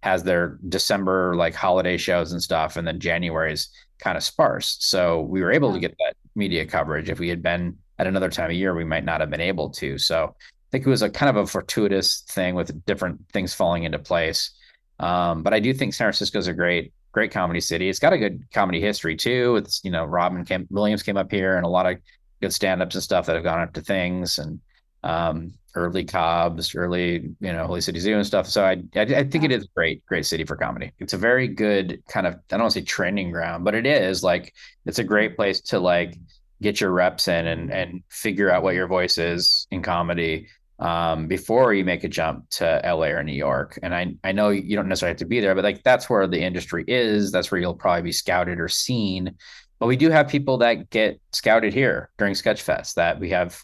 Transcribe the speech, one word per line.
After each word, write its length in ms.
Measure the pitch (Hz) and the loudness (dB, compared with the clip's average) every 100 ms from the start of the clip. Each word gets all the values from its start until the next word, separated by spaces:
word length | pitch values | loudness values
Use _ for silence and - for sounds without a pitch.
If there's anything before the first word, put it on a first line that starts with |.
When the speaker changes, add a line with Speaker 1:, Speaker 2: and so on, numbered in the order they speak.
Speaker 1:
has 220 | 98 92 | 2 0
their 340 | 87 87 85 69 - | 4 2 2 -4 -4
December, 680 | - - 101 95 95 90 87 | -2 2 2 2 2 2 2
like, 180 | 82 | 0
holiday 420 | 82 98 90 87 87 | 2 2 4 2 0
shows 360 | - 87 80 | 2 0 0
and 100 | 87 | -4
stuff. 340 | - 85 78 - | -2 0 0 -2
And 120 | 82 | -6
then 100 | 82 | -4
January 540 | 87 85 87 80 80 | -2 -2 0 -2 -2
is 160 | 76 - - _ _ | -2 -8 -10 _ _
kinda 180 | - 87 | -4 -2
sparse. 560 | - - 156 - - - | -4 -2 -2 -2 -4 -4
So 400 | - 95 90 85 | -2 2 2 0
we 220 | 78 95 | 0 -2
were 100 | 90 | 2
able 180 | 131 139 | 2 2
to 60 | 92 | 0
Speaker 2:
Yeah. 120 | 85 | -4
Speaker 1:
get 80 | - | -4
that 120 | - - - | -4 -4 -12
media 320 | - 101 85 78 | -4 -2 -2 -2
coverage. 420 | - 76 76 78 | -2 -2 -4 -4
If 120 | 73 | -4
we 80 | 85 | -4
had 120 | 85 | -2
been 340 | 85 87 87 87 _ _ | -2 -2 -4 -8 _ _
at 80 | 92 | -2
another 220 | 95 92 | 0 -2
time 200 | 82 82 | -2 -4
of 60 | 85 | 0
year, 180 | 95 | 0
we 100 | 85 | -2
might 200 | 82 80 | -2 -2
not 160 | 78 82 | -2 -2
have 100 | 76 | -2
been 100 | 76 | -2
able 300 | 87 92 73 | -2 -2 -4
to. 260 | - 73 69 | -6 -8 -4
So 360 | - 82 78 - | -2 0 -2 -6
I 360 | - _ _ 131 | -20 _ _ -2
think 100 | 131 | 2
it 40 | |
was 120 | 127 | 2
a 80 | 107 | 2
kind 200 | - 143 | 0 2
of 60 | 107 | 2
a 100 | 98 | 0
fortuitous 760 | 98 - - 104 98 92 - | -2 -4 0 2 2 2 -2
thing 340 | - - 90 90 | -6 -4 -2 -2
with 280 | 82 78 | -4 -6
different 360 | - 101 90 80 - | -4 -2 -2 -6 -6
things 220 | 104 87 | -6 -4
falling 300 | - 87 87 | 0 0 0
into 140 | 82 76 | -2 -6
place. 520 | 76 87 80 - - _ _ _ _ _ | -2 0 0 -2 -6 _ _ _ _ _
Um, 440 | 85 87 87 82 | -2 0 0 0
but 100 | 80 | 2
I 60 | 110 | 2
do 120 | 110 | 2
think 220 | 131 131 | 0 -2
San 120 | - 110 | 0 0
Francisco 320 | 98 98 107 | 0 -2 -2
is 80 | 90 | -2
a 40 | |
great, 400 | 82 87 87 80 _ _ | 0 2 0 -2 _ _
great 180 | - 107 | -2 -2
comedy 300 | 104 90 85 | 0 -2 -2
city. 280 | - 85 92 | -2 -2 -2
It's 120 | 92 | 2
got 120 | 151 | 2
a 60 | 180 | 4
good 240 | 107 90 - | 0 -4 -6
comedy 280 | - 98 87 | 0 0 2
history 340 | 101 104 - | -2 -2 -4
too. 400 | - - 127 123 113 | -2 0 2 2 2
It's, 240 | - - | 0 -6
you 60 | 98 | -4
know, 120 | 87 | -4
Robin 400 | 80 87 87 90 | -2 0 0 0
came, 220 | 85 92 87 | -4 -6 -4
Williams 340 | 98 104 104 | -2 0 0
came 120 | - 98 | -2 -2
up 140 | 92 | -2
here 260 | 104 95 92 | 0 2 2
and 80 | |
a 40 | 87 | 2
lot 180 | 90 92 | 2 2
of 120 | 90 _ _ _ _ | -2 _ _ _ _
good 120 | 98 | -4
stand-ups 440 | - 101 90 90 90 | -2 0 0 -2 -4
and 80 | |
stuff 220 | 82 95 85 | 0 0 2
that 100 | 82 | 0
have 80 | |
gone 160 | 85 85 | 0 -2
up 120 | 82 | -2
to 60 | 80 | -6
things 540 | 73 98 90 90 87 - | -4 -2 0 -2 -4 -6
and, 180 | 76 80 _ _ _ _ | -6 -10 _ _ _ _
um, 480 | - 82 85 80 82 - _ - | -4 -2 -2 -2 -8 -16 _ -4
early 280 | 87 90 | -2 -2
Cobb's, 680 | 85 92 82 85 85 82 85 | -2 0 2 2 2 0 -6
early, 560 | - 87 87 90 87 - 85 | -4 -2 0 0 -2 -6 -8
you 120 | 95 | -6
know, 140 | 82 82 | -4 -4
Holy 140 | 90 | -4
City 200 | 82 85 | -4 -2
Zoo 160 | 95 107 | 0 2
and 100 | 101 | 2
stuff. 220 | - - | 0 0
So 160 | - | 2
I, 180 | 95 92 90 - | 2 2 -2 -2
I, 60 | |
I 220 | 107 139 | 2 2
think 200 | 139 160 | 2 2
it 80 | 151 | 2
is 120 | 127 | 0
a 40 | 98 - | -2 -2
great, 280 | 82 - _ | -2 -2 _
great 200 | 90 76 | -4 -2
city 180 | 82 | -4
for 120 | 80 76 | -4 -4
comedy. 340 | 62 62 67 - | -4 -6 -10 -12
It's 140 | - | -8
a 60 | 98 | -2
very 280 | 110 123 127 | 2 2 2
good 560 | - 107 101 90 - - | 0 2 2 0 -6 -6
kind 180 | - 92 | -2 -2
of, 80 | |
I 40 | 85 _ | -4 _
don't 100 | 98 | 0
wanna 80 | 113 | 2
say 100 | 98 | 2
training 480 | - - 90 101 90 | -2 -2 -2 0 -2
ground, 340 | 85 82 85 | -4 -4 -2
but 120 | 87 107 | 0 0
it 100 | 127 | 2
is, 380 | 147 92 95 | 4 2 0
like, 280 | 92 87 - - - _ - | 2 0 -2 -20 -20 _ -6
it's 120 | - | -4
a 60 | |
great 320 | 98 104 107 90 | 2 2 2 0
place 240 | 104 95 | -2 -2
to, 160 | - 107 | -2 0
like, 380 | 90 87 85 87 - - _ _ | 2 2 0 -6 -20 -20 _ _
get 180 | 104 101 | -4 0
your 100 | 101 | 0
reps 380 | 90 90 - - | 2 2 2 0
in 180 | 85 85 | 0 0
and, 260 | 82 85 | -4 -4
and 300 | 95 90 87 - | -4 -6 -8 -16
figure 420 | - 113 95 98 | -6 -4 2 4
out 140 | 90 | 4
what 100 | 90 | 4
your 140 | 90 92 | 0 0
voice 300 | 92 90 - | 0 2 0
is 500 | 85 85 85 - - | 0 0 2 0 -2
in 120 | 90 | -6
comedy, 680 | 87 87 85 85 82 80 - _ _ _ | -2 -2 0 0 0 -2 -8 _ _ _
um, 480 | 85 85 85 80 78 | -4 0 0 -2 -2
before 440 | 90 - 113 127 | -4 0 4 6
you 120 | 104 | 4
make 180 | 92 87 | 2 0
a 60 | 85 | -2
jump 400 | 82 80 64 - | -2 -2 -4 -8
to 340 | - 85 80 | -2 2 2
L 200 | - 85 | 2 0
A 60 | 80 | 0
or 100 | 73 | 0
New 100 | 76 | -4
York. 460 | 69 71 65 78 - | -2 -2 -2 -4 -8
And 120 | 87 | -6
I, 200 | 87 90 - | -2 -4 -4
I 80 | 95 | -4
know 160 | 98 104 | 2 2
you 240 | 101 98 104 | 2 0 -2
don't 120 | 92 | 0
necessarily 240 | 90 87 | -2 -2
have 60 | 82 | -4
to 60 | |
be 140 | 82 123 | -2 0
there, 140 | 101 | 2
but, 100 | 95 | 2
like, 180 | 98 98 | 2 2
that's 260 | - 127 - | 4 4 4
where 160 | 113 95 | 2 2
the 140 | 87 | 0
industry 420 | 90 90 - 85 - | -2 -4 -6 -6 -2
is. 420 | 127 117 107 101 | 0 2 2 2
That's 200 | 92 85 | 0 0
where 100 | 92 | 0
you'll 140 | 87 | 0
probably 280 | 87 95 87 | 0 0 2
be 100 | 85 | 0
scouted 460 | 80 - 90 87 87 | -4 0 0 0 -2
or 80 | 85 | -2
seen. 680 | - - 123 101 92 92 - - - _ _ | -2 -2 -2 -2 -2 -4 -8 -20 -20 _ _
But 60 | 117 | 0
we 100 | 131 | 4
do 140 | 160 | 6
have 180 | 156 143 | 6 4
people 300 | 143 139 131 | 0 0 4
that 320 | 117 117 - | 4 2 0
get 300 | 113 107 - _ | 0 0 0 _
scouted 420 | - - 113 110 | -4 4 4 4
here 360 | 110 135 82 - _ | 2 2 0 -4 _
during 180 | 101 98 | -2 0
Sketch 260 | - 107 | 0 -2
Fest, 320 | - 76 - - | 0 -2 -2 0
that 220 | 85 78 | 0 0
we 100 | 87 | -2
have 300 | 90 87 - | 0 0 -4